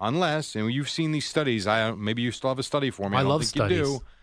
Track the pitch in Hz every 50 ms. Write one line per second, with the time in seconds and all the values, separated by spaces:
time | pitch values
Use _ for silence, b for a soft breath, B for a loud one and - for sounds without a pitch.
0 | 98 107 127 170 185 165 151 156 151 - - 110 107 113 123 139 143 131 - -
1 | 165 156 156 147 131 - - 160 151 139 120 110 92 104 110 113 110 113 113 95
2 | 104 104 113 120 120 123 110 - - 131 131 131 131 - - 147 143 131 110 -
3 | 101 98 101 127 135 131 143 160 156 - - 147 113 101 180 170 147 139 139 127
4 | - b b b